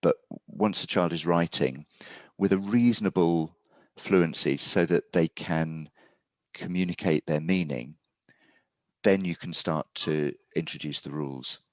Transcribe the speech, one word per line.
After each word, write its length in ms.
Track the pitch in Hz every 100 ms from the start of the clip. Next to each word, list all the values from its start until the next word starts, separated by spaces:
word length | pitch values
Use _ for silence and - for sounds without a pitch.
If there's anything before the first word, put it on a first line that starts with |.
But 140 | 85 - _ - -
once 380 | - 107 92
a 20 | -
child 260 | - 87
is 140 | 82 80
writing 600 | 85 85 - 69 65 76 _ - - - -
with 140 | 98
a 60 | 98
reasonable 960 | 98 117 120 113 101 95 85 85 80 _ _ _ _ -
fluency 600 | - 95 85 - - 71
so 300 | - 98 85
that 260 | 85 -
they 160 | 92 82
can 600 | - - 80 80 80 76 _ _ _ _ _ _
communicate 760 | - - 90 90 87 92 80 -
their 140 | 76
meaning, 560 | 80 92 80 65 60 - _ _ _ _ _ _ _ _ _ _
then 200 | 107 98
you 120 | 92 85
can 160 | -
start 340 | 80 - 80 -
to 400 | - - 76 73 - _
introduce 460 | - 80 73 76 71
the 100 | 71
rules. 500 | 73 71 65 - - _